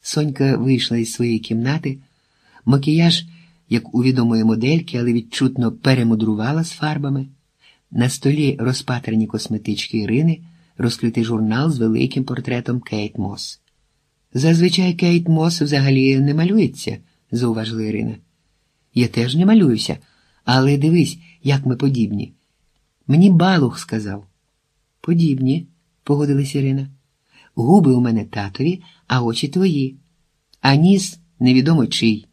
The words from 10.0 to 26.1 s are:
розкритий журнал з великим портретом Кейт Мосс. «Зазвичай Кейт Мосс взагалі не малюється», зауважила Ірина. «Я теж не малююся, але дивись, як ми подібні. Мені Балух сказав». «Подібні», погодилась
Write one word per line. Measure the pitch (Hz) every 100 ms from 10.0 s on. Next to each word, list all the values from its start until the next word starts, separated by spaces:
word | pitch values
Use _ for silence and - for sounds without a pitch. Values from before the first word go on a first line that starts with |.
| 104 117 165 160 - _ _ _
розкритий | 117 - 117 113
журнал | 113 113 107 113 156
з | 135
великим | 113 110 131 127
портретом | 131 127 - 123 117 120
Кейт | - 107 104 -
Мосс. | 101 98 - - _ _ _ _ _ _ _
«Зазвичай | 123 156 165 180 175 180
Кейт | 170 175 175 170
Мосс | 160 160 170
взагалі | 147 143 139 135 135 135
не | 143
малюється», | 151 165 214 165 - - - _ _ _
зауважила | 120 120 110 110 113
Ірина. | 107 107 113 110 _ _ _ _ _ _ _
«Я | - 120
теж | - 120
не | 143 185
малююся, | 220 165 110 - - _ _ _ _
але | - 127 135 143
дивись, | 151 170 151 - - _
як | 131 139 131
ми | 123
подібні. | 139 127 104 104 120 _ _ _ _ _ _ _ -
Мені | 143 196
Балух | 170 180 185 131 -
сказав». | - 113 104 101 98 _ _ _ _ _ _ _
«Подібні», | - 170 165 131 131 151 170 _ _ _
погодилась | -